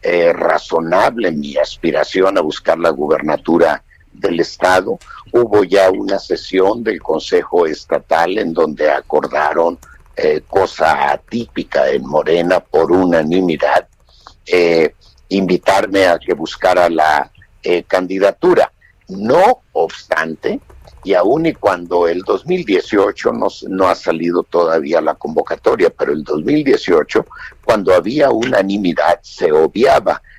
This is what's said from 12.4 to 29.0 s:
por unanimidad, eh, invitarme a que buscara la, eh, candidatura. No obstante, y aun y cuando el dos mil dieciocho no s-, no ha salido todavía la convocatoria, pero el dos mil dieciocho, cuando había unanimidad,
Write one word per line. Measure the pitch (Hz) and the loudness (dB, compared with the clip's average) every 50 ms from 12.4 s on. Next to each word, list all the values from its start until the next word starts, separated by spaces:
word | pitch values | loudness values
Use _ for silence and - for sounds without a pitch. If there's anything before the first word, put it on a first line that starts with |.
| 85 87 92 87 | 2 2 0 0
por | - _ - 73 82 76 | -2 _ 0 0 2 4
unanimidad, | 85 92 92 90 85 82 78 78 85 92 92 90 80 69 71 71 73 90 - _ _ _ _ _ _ _ _ - _ _ _ | 2 2 2 2 2 2 0 0 0 0 0 0 0 0 0 0 0 0 -2 _ _ _ _ _ _ _ _ -20 _ _ _
eh, | - 87 90 87 85 82 82 80 78 - _ _ - _ _ _ _ | -2 2 2 4 4 4 4 2 0 -2 _ _ -20 _ _ _ _
invitarme | 95 98 95 90 92 87 _ - 98 98 101 101 95 98 95 | -2 -2 0 0 0 0 _ 2 0 2 0 0 0 2 2
a | 92 87 85 | 2 2 0
que | - - 87 | 0 -4 -4
buscara | 73 80 80 - - - 92 92 90 87 85 | -4 -4 -10 -10 -2 0 2 2 4 2 2
la, | 85 80 78 78 76 73 67 - _ _ - _ _ _ _ | 2 2 2 2 2 0 -2 -4 _ _ -20 _ _ _ _
eh, | 80 87 87 85 | -2 -2 -2 -2
candidatura. | _ - 92 92 87 95 95 95 98 98 _ - 180 175 117 - - _ _ _ _ _ _ _ _ | _ -2 -2 -2 -2 -2 0 0 0 0 _ 2 2 4 4 2 0 _ _ _ _ _ _ _ _
No | - 196 202 220 262 165 185 220 - - _ _ _ | -12 -8 -2 2 4 4 4 4 2 0 _ _ _
obstante, | - 82 82 - - - _ - 78 80 80 80 - - - 196 277 - _ - - - - _ - - | -4 -4 -2 -4 -12 -8 _ -4 -4 -2 -4 -6 -6 -6 -6 -6 -6 -10 _ -20 -20 -20 -20 _ -16 -4
y | - 95 | 0 2
aun | 90 87 98 127 156 165 | 2 4 4 2 2 0
y | 165 147 | -2 -2
cuando | - - 104 95 87 87 82 90 87 87 85 | 0 0 0 0 0 -4 -4 0 0 2 2
el | 85 87 | 0 -2
dos | 92 - 104 95 - 147 | -2 -2 -4 -4 -2 -4
mil | 185 185 175 | -4 -4 -2
dieciocho | 104 101 90 - - - 101 98 104 98 - - 120 | 0 0 0 0 0 0 2 2 2 0 -2 -4 -4
no | - 117 107 98 | -2 -2 -4 -4
s-, | - - - - | -6 -6 -12 -8
no | 95 92 95 90 | -4 0 0 0
ha | 85 | 0
salido | - - 87 85 80 82 85 85 87 82 | -2 -2 -4 -4 -2 -2 -2 -2 -2 -2
todavía | _ - 92 85 82 80 82 73 69 82 82 | _ 0 0 0 2 0 -2 -2 0 -2 0
la | 78 78 78 | 0 0 -4
convocatoria, | _ - 76 78 80 - - 82 78 _ - 127 - 90 82 | _ -6 -4 -4 -4 -2 -4 -6 -4 _ -2 0 2 0 0
pero | - _ - 69 | 0 _ -4 -2
el | 73 76 76 | -2 -4 -4
dos | - 76 78 78 | -6 -6 -4 -2
mil | 107 143 151 151 | 0 0 0 2
dieciocho, | 139 - - - - 90 80 73 - - 110 - _ - - - - - _ _ | 2 0 0 0 0 0 0 0 0 -2 -2 -2 _ -12 -20 -20 -20 -20 _ _
cuando | - 117 107 98 85 92 | 0 0 0 2 2 2
había | 90 82 98 123 151 147 135 | 2 2 0 -2 0 2 2
unanimidad, | 120 113 117 131 127 104 95 98 98 101 104 90 82 78 | 2 0 -2 -2 0 0 0 0 -2 -2 -2 -2 -2 0